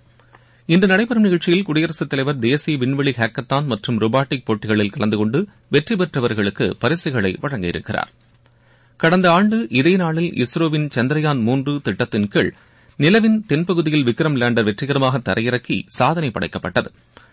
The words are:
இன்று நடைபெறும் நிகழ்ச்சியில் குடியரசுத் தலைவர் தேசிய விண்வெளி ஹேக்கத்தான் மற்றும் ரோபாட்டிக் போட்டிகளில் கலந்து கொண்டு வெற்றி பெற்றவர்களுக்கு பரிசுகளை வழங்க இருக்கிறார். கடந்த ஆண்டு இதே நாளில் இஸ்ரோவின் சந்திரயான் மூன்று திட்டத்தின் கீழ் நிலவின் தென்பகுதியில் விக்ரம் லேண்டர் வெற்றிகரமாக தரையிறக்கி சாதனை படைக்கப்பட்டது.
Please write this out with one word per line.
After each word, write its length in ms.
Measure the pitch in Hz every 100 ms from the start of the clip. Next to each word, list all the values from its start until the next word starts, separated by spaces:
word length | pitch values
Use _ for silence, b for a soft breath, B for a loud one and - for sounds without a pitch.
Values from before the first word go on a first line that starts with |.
| _ b b b b b -
இன்று 200 | 170 196
நடைபெறும் 380 | 190 233 233 208
நிகழ்ச்சியில் 360 | 175 - 180
குடியரசுத் 480 | 196 151 165 160 143
தலைவர் 280 | 139 135 143
தேசிய 380 | 117 143 - 147
விண்வெளி 360 | 123 139 143 123
ஹேக்கத்தான் 500 | 113 - 117 135 147
மற்றும் 340 | 110 - 117
ரோபாட்டிக் 440 | 110 131 135 139
போட்டிகளில் 460 | - 110 107 107 104
கலந்து 260 | 120 107 104
கொண்டு 240 | 107 127 208 b _
வெற்றி 280 | 143 151 214
பெற்றவர்களுக்கு 720 | 180 147 120 107 101 98 101 -
பரிசுகளை 540 | 117 165 175 127 98 92
வழங்க 260 | 143 135 87
இருக்கிறார். 440 | 85 - 104 - _ _ _ _ b b b b b
கடந்த 280 | 165 180 185
ஆண்டு 260 | 170 208 220 233
இதே 240 | 123 143 185
நாளில் 360 | 170 160 170
இஸ்ரோவின் 560 | - 120 - 165 151 151
சந்திரயான் 480 | 127 123 151 151 143
மூன்று 320 | 110 135 135 147
திட்டத்தின் 480 | - 95 123 113 104
கீழ் 240 | - 95 - b b b b
நிலவின் 380 | 143 220 220 220 214
தென்பகுதியில் 560 | 147 170 175 156 151
விக்ரம் 300 | 127 117 156 139
லேண்டர் 280 | 120 117
வெற்றிகரமாக 540 | 107 104 135 143 131 131
தரையிறக்கி 580 | 117 95 113 123 - 104 -
சாதனை 420 | - 127 165 151
படைக்கப்பட்டது. 600 | 101 85 90 90 - - - b b b